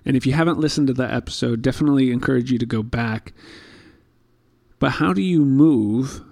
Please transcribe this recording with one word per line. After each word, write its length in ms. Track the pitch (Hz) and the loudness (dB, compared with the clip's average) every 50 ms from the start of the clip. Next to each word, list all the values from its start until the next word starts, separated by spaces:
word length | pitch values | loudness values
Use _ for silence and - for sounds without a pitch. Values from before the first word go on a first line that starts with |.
| - | -4
And 140 | - 139 127 | -2 -2 0
if 80 | 120 | 0
you 80 | 131 139 | 0 0
haven't 260 | 165 160 170 160 - | 2 0 0 0 0
listened 280 | 156 143 - 151 143 131 | -2 -2 0 0 0 0
to 60 | 123 | 0
that 200 | 127 127 117 - | -2 -2 -2 -2
episode, 480 | 127 - - - - 127 123 117 113 | -6 -6 -6 -8 -4 -2 -2 -2 0
definitely 500 | 113 131 127 - 156 147 143 135 135 127 | -2 -2 -2 0 2 2 4 4 2 2
encourage 400 | 120 117 - - 135 123 120 131 | 0 0 0 0 0 0 0 0
you 60 | 127 117 | -2 -2
to 80 | 120 | -2
go 160 | 113 117 110 | -2 -4 -4
back. 520 | 113 120 - 120 117 113 110 110 - - - - - - - - - - - - - - - _ _ _ _ _ _ _ _ _ _ _ _ _ _ _ _ - | -4 -4 -4 -4 -4 -4 -4 -6 -8 -14 -20 -20 -20 -20 -20 -20 -20 -20 -20 -20 -20 -20 -20 _ _ _ _ _ _ _ _ _ _ _ _ _ _ _ _ -2
But 120 | 143 139 | -2 -2
how 200 | - - 147 180 | 0 0 0 0
do 120 | 185 196 190 | 0 0 0
you 200 | 185 175 160 143 | 0 2 2 2
move 800 | 139 135 135 151 165 147 117 107 104 107 123 135 135 - - - - | 4 4 4 4 4 4 2 0 0 0 -2 -2 -4 -8 -16 -18 -20